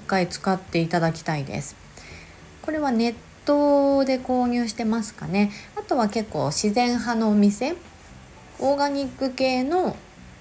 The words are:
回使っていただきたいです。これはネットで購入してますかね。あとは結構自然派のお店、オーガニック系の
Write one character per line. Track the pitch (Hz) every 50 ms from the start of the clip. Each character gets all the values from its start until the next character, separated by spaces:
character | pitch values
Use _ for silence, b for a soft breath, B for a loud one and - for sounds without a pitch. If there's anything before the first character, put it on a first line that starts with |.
| -
回 | - 196 190 180
使 | 180 - - - 196 190
っ | 185
て | - - - 170
い | 165
た | 165 180 175
だ | 165 165 165
き | - -
た | - 156
い | 147 139
で | - - 147
す。 | 143 - - - - - B B B B B B B B B B B B B - -
こ | 320
れ | 311 311
は | 294 269
ネ | 233 220 233 240
ッ | 233 - - - - - -
ト | - 294 294 294 285 285 285 277 277 277 277 269
で | 262 262 254
購 | 254 - 254 254 247
入 | 247 240 240 240
し | 220 -
て | - 226
ま | 220 220 233
す | 208 - -
か | - 156
ね。 | 151 180 202 208 202 202 B B B B
あ | 415 415
と | - 339
は | 254 220 208
結 | - 226 214 -
構 | - 151 135
自 | 147 156 - - 214 208
然 | 247 247 240
派 | 240 233 208 240 233
の | 220 226 214
お | 208
店、 | 208 202 202 202 - 247 302 359 349 - - - - - - - - - - - - - - - -
オ | 247 269 285
ー |
ガ | 277 285 285
ニ | 277 277 277
ッ | 247
ク | - - 269 262
系 | 254 - 262 262 254 254 254
の | 285 339 370 349 226 - - - - - - - - - -